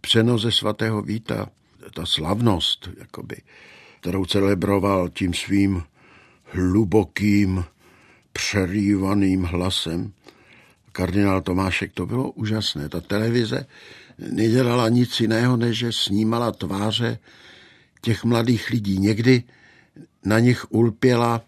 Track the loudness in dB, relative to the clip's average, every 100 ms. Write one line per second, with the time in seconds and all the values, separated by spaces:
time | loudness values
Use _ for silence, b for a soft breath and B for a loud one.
0 | 2 2 4 2 0 -2 -2 -2 -2 -4
1 | -4 -8 -6 -6 -6 _ _ _ -18 -12
2 | -4 -4 -2 0 2 2 -2 -4 -8 -18
3 | -18 -16 -14 -16 _ B B B B B
4 | -6 -4 -2 0 2 2 2 2 2 0
5 | -2 -4 -4 -4 0 2 2 0 -6 b
6 | b b b b -10 -2 2 2 4 2
7 | 2 -2 2 4 2 0 -4 b b b
8 | b b b -8 -4 -2 -2 0 0 0
9 | 0 2 2 0 0 -2 -2 -4 -4 -6
10 | -8 -12 b b b b b b b -4
11 | -2 2 2 2 0 -2 0 -2 -6 -6
12 | -6 -4 -4 -6 -4 -4 -4 -6 -8 -8
13 | -4 -2 0 0 -2 -4 -8 B B B
14 | B B -8 0 2 4 2 2 4 4
15 | 2 0 0 2 2 2 0 -2 -4 -4
16 | -2 0 0 0 -2 -4 -6 -4 -2 -2
17 | -4 -4 B B B B B B B B
18 | -4 -2 2 2 2 0 0 -4 -2 0
19 | 2 2 4 2 2 b b b b -20
20 | -20 _ 0 4 4 2 0 2 2 2
21 | 2 4 2 0